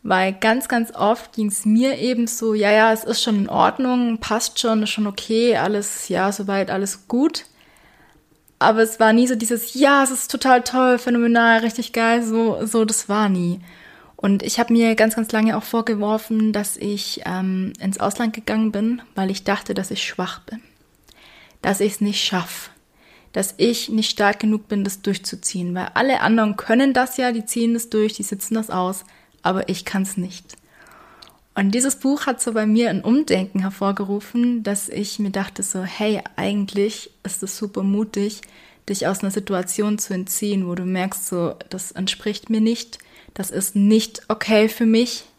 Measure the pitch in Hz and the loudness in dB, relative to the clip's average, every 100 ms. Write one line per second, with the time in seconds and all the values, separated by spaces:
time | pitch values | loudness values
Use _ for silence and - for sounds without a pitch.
0 | 214 190 190 190 220 240 - 240 226 - | 0 0 0 0 0 0 0 -2 -2 -2
1 | 202 240 - - 214 196 214 214 262 262 | 0 0 -4 -4 -2 -2 2 4 4 0
2 | 220 240 226 - 226 214 202 214 226 220 | -2 0 -2 -2 -2 2 4 4 4 2
3 | 220 233 - 208 196 - - - 254 247 | -2 -2 0 0 0 2 2 2 -2 0
4 | 240 226 - - - - 240 220 214 - | 0 -2 -2 -2 -2 -4 0 0 0 -2
5 | 208 202 - 226 240 220 165 208 202 - | -4 -4 -2 2 4 2 2 -2 -4 -8
6 | - 180 190 202 196 196 190 190 196 - | -4 0 0 -2 -2 -2 0 -2 -4 -8
7 | _ 240 302 320 - _ _ _ _ _ | _ 0 0 -2 -14 _ _ _ _ _
8 | _ _ _ _ _ _ - 220 220 - | _ _ _ _ _ _ 2 4 2 4
9 | 220 226 247 240 226 233 - 254 277 277 | 4 6 4 2 0 -2 -4 2 6 6
10 | 269 262 - 262 269 247 247 254 254 247 | 4 0 -4 -2 4 4 4 2 4 4
11 | 247 240 233 233 233 226 226 220 233 - | 2 2 4 4 6 4 2 -4 -4 0
12 | 226 233 226 226 226 185 220 226 220 - | 2 2 2 2 2 0 0 0 2 0
13 | - 208 208 185 175 185 - - - - | 0 0 2 2 0 -2 -8 -20 -20 -20
14 | - - 202 196 - - 233 233 226 220 | -20 -4 2 2 0 -2 2 4 4 4
15 | 220 220 220 220 220 214 - 233 226 208 | 2 2 -2 2 2 0 -2 -4 -2 -2
16 | 208 220 - 220 220 208 208 - 202 202 | 0 -2 0 0 2 0 -4 -6 -4 -4
17 | - - - 185 190 185 190 - 190 196 | -6 -8 -6 -4 -2 -2 -4 -4 -6 -2
18 | - 202 233 220 - 214 220 202 220 247 | -4 0 -2 -2 -4 0 0 0 -2 -2
19 | - - 190 196 - 202 - 196 190 190 | -6 -4 -2 -2 -2 -4 -4 -6 -6 -6
20 | - - 185 - - 220 _ _ _ _ | -6 -6 -8 -8 -14 -16 _ _ _ _
21 | _ _ - - - _ - 196 202 196 | _ _ -20 -20 -20 _ -4 0 0 0
22 | 208 202 - 180 170 - - _ _ _ | -2 0 -2 -2 -4 -10 -16 _ _ _
23 | _ - _ - 190 - 220 226 - 220 | _ -20 _ -6 -6 0 0 0 -2 -2
24 | 220 - 202 208 214 214 - 208 196 190 | -2 2 0 2 0 0 -2 -2 -2 -4
25 | - 190 - 185 - 185 175 180 - - | -4 -4 -6 -8 -6 -4 -4 -4 -2 0
26 | 262 254 170 226 214 202 - 233 277 254 | 2 2 2 4 2 -2 2 4 4 2
27 | 254 - 247 226 220 - 233 233 226 220 | 0 0 -2 -2 -4 0 0 0 0 0
28 | 214 - 202 202 - 220 220 185 185 190 | 0 -2 -8 -8 -4 -4 -2 -2 -2 -4
29 | - _ _ _ 170 185 - 185 - 196 | -10 _ _ _ -2 -2 -2 -4 -4 -2
30 | 190 190 180 - - - _ _ - - | -2 -4 -6 -10 -20 -20 _ _ -20 -20
31 | - - - _ _ - 196 226 262 - | -20 -20 -20 _ _ 0 2 2 0 0
32 | 269 285 - 247 - 220 214 220 233 185 | 0 0 -2 -4 -2 0 2 4 2 0
33 | 208 254 311 190 190 196 190 196 196 196 | 2 2 2 0 0 -2 -4 -2 -2 -2
34 | 196 202 - 240 240 240 214 202 - - | -2 -4 -4 0 0 0 -2 -4 -4 -6
35 | 208 - 202 196 190 - 190 190 185 - | -6 -4 -4 -2 -6 -6 -6 -6 -6 -4
36 | 214 208 - - 202 208 196 202 208 214 | -2 -2 -4 -6 -2 -2 -2 -2 -2 -4
37 | - _ 196 - 196 - 208 196 196 202 | -16 _ -10 -8 -8 -8 -6 -2 0 0
38 | 214 202 202 214 - - - _ - 196 | 0 -2 -4 -6 -18 -20 -20 _ -8 -4
39 | - 190 196 196 196 190 180 - 208 214 | -2 -2 -2 -4 -4 -4 -4 -2 -2 -2
40 | - 190 190 - 208 202 180 175 185 185 | -4 -6 -4 -4 -2 -2 -2 -4 -4 -2
41 | 190 - - 180 170 - - 185 - - | -4 -6 -4 -2 -2 -4 -12 -12 -10 -6
42 | 190 - - 202 - 220 220 233 - - | -6 -4 -6 -6 -2 2 2 0 -6 -16
43 | - - - - 190 - 196 202 202 220 | -20 -20 -20 -10 -6 -4 -2 2 6 4
44 | 220 - _ 220 - 220 220 220 226 226 | 2 -10 _ -4 2 4 4 2 4 4
45 | 240 - - | 2 -4 -12